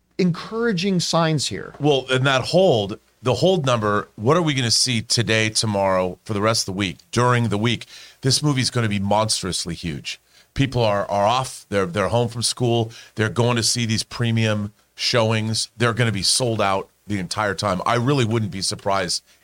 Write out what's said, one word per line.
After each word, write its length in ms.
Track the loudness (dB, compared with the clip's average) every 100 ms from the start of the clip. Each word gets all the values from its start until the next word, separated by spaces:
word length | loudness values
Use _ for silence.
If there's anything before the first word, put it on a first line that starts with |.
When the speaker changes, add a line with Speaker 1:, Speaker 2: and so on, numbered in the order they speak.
| _ 0
Speaker 1:
encouraging 800 | 0 0 -6 -2 0 0 0 0
signs 480 | 0 0 2 0 -2
here. 260 | -6 -12 -2
Speaker 2:
Well, 260 | 2 2 2
and 160 | 2 2
that 200 | 2 2
hold, 540 | 4 4 4 0 -6 _ _
the 140 | -2 2
hold 300 | 2 2 2
number, 420 | 0 2 0 -2 -4
what 200 | 0 2
are 40 |
we 120 | 2
gonna 180 | 0 0
see 300 | 0 0 -2
today, 480 | -2 -2 2 2 2
tomorrow, 680 | 0 -2 0 2 2 0 -4 -6
for 80 |
the 80 | 0
rest 220 | 0 0
of 100 | -2
the 40 | -2
week, 200 | -4 -4 -6
during 380 | 0 2 2 2
the 80 | 0
week? 280 | 0 -2 -6 -20 -20 -6
This 200 | -2 0
movie's 260 | 0 0 0
gonna 200 | 0 -2
be 100 | 0
monstrously 760 | 0 0 0 -2 -4 -6 -6 -6
huge. 440 | -6 -8 -10 -14 _ _ _ -2
People 280 | -2 2
are, 260 | 0 0 -2
are 180 | 0 2
off. 380 | 2 -2 -10 -4
They're, 160 | -2 0
they're 240 | 0 0
home 180 | 0 0
from 140 | -2
school. 500 | -4 -2 0 0 -2 -6 -12 -2
They're 140 | -2
going 260 | 2 2 2
to 80 |
see 220 | 0 -2 -2
these 180 | -2
premium 680 | -4 -4 0 2 2 0 -4 -10 _ -6
showings. 720 | 0 2 2 0 -2 -4 -6 0
They're 160 | 0
gonna 180 | 2 0
be 120 | 0
sold 360 | 0 0 0 0
out 300 | 0 0 -4 _ -6
the 120 | -4
entire 340 | -4 -2 -2
time. 280 | 0 -2 -2 0
I 100 | 0
really 300 | 2 2 2
wouldn't 260 | 0 -2
be 100 | -4
surprised 600 | -6 -4 -2 -2 -2 -4 _ _